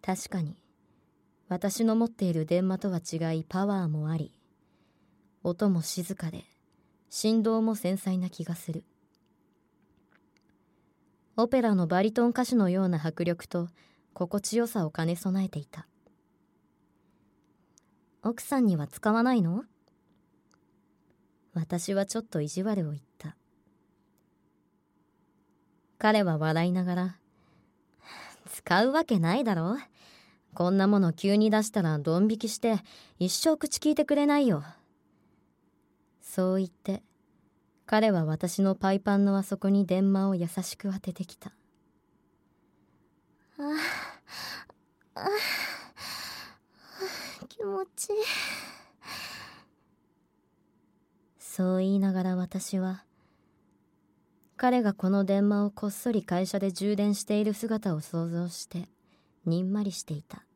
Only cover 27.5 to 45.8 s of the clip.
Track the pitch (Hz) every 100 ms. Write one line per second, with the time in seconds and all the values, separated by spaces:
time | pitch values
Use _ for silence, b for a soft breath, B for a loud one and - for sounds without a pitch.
27.5 | b b _ _ _ B B B B -
28.5 | - - 175 240 294 320 208 165 220 233
29.5 | 180 165 254 - b b b b b _
30.5 | - 175 196 196 202 180 160 196 208 214
31.5 | 214 214 214 165 151 147 165 214 220 220
32.5 | - 233 214 B B B B 180 - 320
33.5 | 311 294 - 302 302 302 294 294 294 269
34.5 | 156 143 - _ _ _ _ _ _ _
35.5 | _ _ _ _ _ _ _ - - 185
36.5 | 190 185 _ - 190 _ _ _ _ _
37.5 | _ _ _ - 214 220 185 156 156 180
38.5 | - 196 190 190 196 196 202 202 196 196
39.5 | 196 196 202 185 185 196 196 196 190 170
40.5 | - 180 - 202 190 190 175 185 - 202
41.5 | _ _ _ _ _ _ _ _ _ _
42.5 | _ _ _ _ _ _ _ _ _ _
43.5 | - 285 311 339 B B B B B B
44.5 | B B - _ _ _ - - 415 B
45.5 | B B B